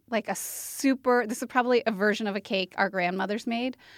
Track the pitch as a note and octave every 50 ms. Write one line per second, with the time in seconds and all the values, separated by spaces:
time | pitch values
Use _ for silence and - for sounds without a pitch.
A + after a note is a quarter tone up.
0 | _ _ A#3+ A3 - - F#3+ - - - - - - - - - - C4+ C4+ C4+
1 | - B3+ B3 A#3+ A#3+ G#3+ B3 - C4 A#3 - B3+ A#3+ B3 B3 A#3 - A3 A3 F#3
2 | G#3 G#3+ G#3 - A3 G#3 G3 G#3 G3+ - G#3+ F#3+ F#3 F#3 - - G3 F#3+ F#3 F#3+
3 | F3 F3 F#3 F#3+ G3 F#3+ G#3 A#3 - A#3+ A#3 A#3 B3 C4 B3+ - - - -